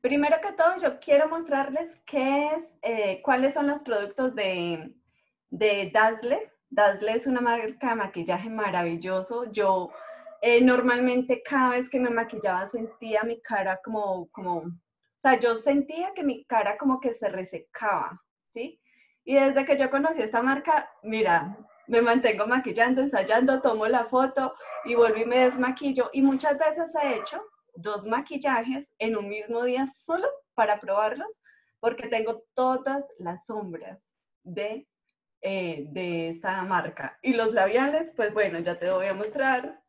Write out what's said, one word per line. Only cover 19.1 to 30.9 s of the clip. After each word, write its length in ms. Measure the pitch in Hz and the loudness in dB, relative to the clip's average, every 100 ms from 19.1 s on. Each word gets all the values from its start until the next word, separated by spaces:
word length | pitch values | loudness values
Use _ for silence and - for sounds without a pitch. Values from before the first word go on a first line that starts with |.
| _ - | _ 2
Y 100 | 277 | 6
desde 300 | 269 269 269 | 6 2 2
que 120 | 277 | 2
yo 120 | 262 | 4
conocí 320 | 277 320 320 | 2 0 0
esta 200 | 214 233 | 0 2
marca, 480 | 254 277 330 302 - _ | 2 0 2 2 0 _
mira, 540 | 214 220 185 170 180 202 - _ - | -6 0 2 2 0 -12 -18 _ 0
me 140 | 233 | 2
mantengo 460 | 233 247 247 208 214 | 4 4 2 0 0
maquillando, 540 | 254 247 185 240 254 | 0 0 2 2 4
ensayando, 600 | 277 233 190 220 262 262 | 2 0 2 4 4 2
tomo 240 | 254 220 220 | 0 0 2
la 180 | 254 - | 0 2
foto 500 | 254 262 - - - - - - | 2 2 0 -4 -8 -14 -12 -2
y 100 | 240 | 4
vuelvo 220 | 233 220 | 4 4
y 80 | 233 | 2
me 140 | 254 | 4
desmaquillo. 680 | 254 254 254 262 285 254 240 | 4 2 -2 -2 -2 -2 -2
Y 80 | 269 | 2
muchas 360 | 269 262 302 285 | 4 4 0 2
veces 320 | 311 311 330 311 | 0 0 -4 -2
he 120 | 285 226 | -2 -2
hecho 260 | - 339 427 _ _ 180 | -6 -12 -14 _ _ -12
dos 300 | 208 208 202 | -8 -6 -4
maquillajes 880 | 233 285 285 277 240 233 269 285 _ | -4 -4 -4 -2 0 -2 -8 -10 _
en 180 | 220 214 | -2 -2
un 120 | 202 | -4
mismo 340 | 214 214 233 | -8 -6 -2
día 240 | 247 254 269 | 0 0 -4
solo 400 | _ - 339 508 571 _ | _ -4 -2 -2 -6 _
para 260 | - 214 208 | 0 2 2
probarlos, 600 | 202 | 0